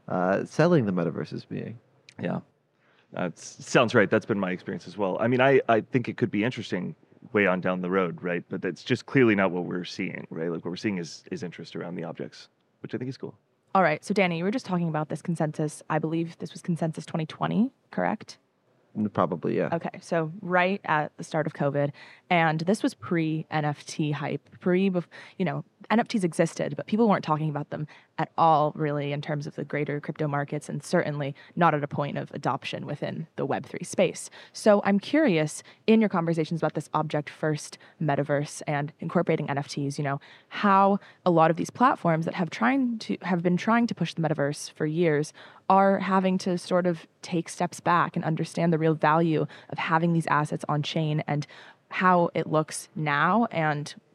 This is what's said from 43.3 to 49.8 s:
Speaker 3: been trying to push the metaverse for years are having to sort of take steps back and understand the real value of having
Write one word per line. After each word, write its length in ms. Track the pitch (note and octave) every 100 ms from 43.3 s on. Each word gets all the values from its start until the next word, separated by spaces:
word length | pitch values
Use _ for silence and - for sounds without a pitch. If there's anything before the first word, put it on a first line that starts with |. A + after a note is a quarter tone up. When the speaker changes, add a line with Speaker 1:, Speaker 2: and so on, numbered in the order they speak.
| F3+
Speaker 3:
been 140 | F3+ F3+
trying 320 | - A#3 A#3
to 80 | -
push 180 | E3
the 80 | -
metaverse 480 | D#3 D#3 C#3+ D3 -
for 120 | - D#3
years 460 | D#3+ E3+ D3 D3+ - - - -
are 300 | F#3+ G3 G3
having 380 | F#3 F#3+ F#3+ F#3
to 200 | G3 F3+
sort 280 | - F3+ F3+
of 220 | E3 - _
take 260 | - E3+ -
steps 320 | - F3 -
back 380 | E3+ E3+ D#3 F3
and 80 | D#3
understand 480 | D#3 D#3+ - E3+
the 40 | D#3
real 160 | D#3+
value 520 | D#3 D#3 D#3+ E3+ D3+ D#3+ - -
of 80 |
having 340 | -